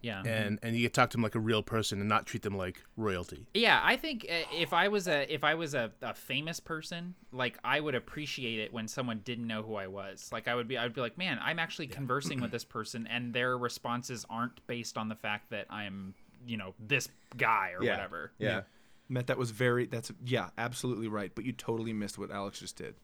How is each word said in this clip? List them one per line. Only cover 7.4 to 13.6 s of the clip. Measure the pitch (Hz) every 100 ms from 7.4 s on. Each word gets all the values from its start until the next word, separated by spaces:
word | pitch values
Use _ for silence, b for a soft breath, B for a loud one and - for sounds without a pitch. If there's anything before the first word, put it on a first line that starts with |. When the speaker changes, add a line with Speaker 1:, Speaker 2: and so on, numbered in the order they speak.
| 123 -
Speaker 1:
I | 120 143
would | 151 127
appreciate | - - 147 - 123 113
it | 110
when | 113 110
someone | - 123 110 101
didn't | 120 117
know | 110
who | 110 107
I | 95
was. | 98 98 95 -
Like, | 117 117
I | 120
would | 117
be, | 127
I |
would | 120
be | 117
like, | 117 143
"Man, | 185 123
I'm | 127 165
actually | 165 - 143
Speaker 2:
Yeah. | 135
Speaker 1:
conversing | 135 131 143 143
with | 120
this | 120 -
person, | 120 107 120 113
and | 120 123
their | 120 127
responses | 127